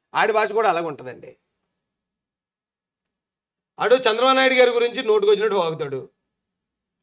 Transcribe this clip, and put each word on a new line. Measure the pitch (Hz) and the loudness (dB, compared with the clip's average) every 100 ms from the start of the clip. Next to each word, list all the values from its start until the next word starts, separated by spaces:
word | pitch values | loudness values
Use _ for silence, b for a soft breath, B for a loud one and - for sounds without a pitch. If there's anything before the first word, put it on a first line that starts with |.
| _ 139 | _ -2
ఆడి | 202 | 0
భాష | 214 214 | 0 -2
కూడా | 214 220 | 0 0
అలాగ | 165 170 | -2 -4
ఉంటుందండి. | 139 127 113 - - _ _ _ _ _ _ _ _ _ _ _ _ _ _ _ _ _ _ _ _ _ _ _ - | -10 -16 -18 -20 -20 _ _ _ _ _ _ _ _ _ _ _ _ _ _ _ _ _ _ _ _ _ _ _ -6
ఆడు | 202 254 | 0 2
చంద్రబాబు | 240 220 262 262 | 2 2 2 2
నాయుడు | 262 | 2
గారి | 254 247 | 4 2
గురించి | 233 233 247 | 2 -2 -2
నోటుకు | 220 214 202 | 0 2 2
వచ్చినట్టు | 202 214 196 | 2 0 -2
వాగుతాడు. | 165 156 143 135 110 _ _ _ _ _ _ _ _ _ | -2 -6 -8 -10 -12 _ _ _ _ _ _ _ _ _